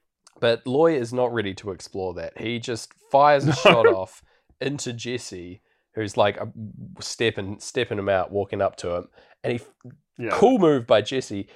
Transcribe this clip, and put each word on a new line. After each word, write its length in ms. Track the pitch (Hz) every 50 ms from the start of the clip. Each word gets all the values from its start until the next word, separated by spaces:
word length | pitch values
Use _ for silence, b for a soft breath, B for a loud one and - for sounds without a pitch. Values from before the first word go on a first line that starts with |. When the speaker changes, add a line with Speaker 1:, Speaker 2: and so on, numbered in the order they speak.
| _ _ _ _ _ - _ _
Speaker 1:
but 260 | 123 117 117 117 -
Loy 280 | 131 127 147 165 165 160
is 160 | 131 120 113 127
not 200 | 123 123 117 120
ready 200 | 113 101 98 95
to 160 | - - 104
explore 420 | 90 - - - - 98 92 92 87
that. 220 | 87 82 - - -
He 200 | - 113 120 117
just 340 | 120 127 117 104 - - _ _ _ _
fires 320 | - 139 143 147 147 139 131
a 20 |
Speaker 2:
<laughs> 20 | 135
No. 40 | 131
Speaker 1:
shot 320 | - - 202 - 117 110
off 360 | - - 95 95 - - - _ _ _ _ _ _ _ _
into 340 | 131 139 143 139 - 127 120
Jesse, 680 | 113 113 120 123 120 - - 98 90 87 90 90 - _ _ _ _ _ _ _
who's, 240 | 110 107 98 -
like, 200 | 120 104 104 101
a, 140 | - 107 113 - 113 107 98 - - 120 - - -
stepping, 600 | - - - - 120 113 - - 98 95 104 -
stepping 400 | - - - 127 120 - 113 101
him 100 | 98 101
out, 220 | 98 92 85 -
walking 300 | 98 101 98 - 107 98
up 140 | 98 - -
to 180 | - - 90 87
him. 140 | 90 - - b b b b b b -
And 100 | 127 120 117
he, 60 | - - _ _ - 123 - _ _ _ _
Speaker 2:
Yeah. 120 | - 120 107
Speaker 1:
cool 280 | - - 202 247 269 220
move 260 | 175 156 143 127 113
by 140 | - 117 104
Jesse, 460 | 104 - 135 131 - - 107 98 98 b b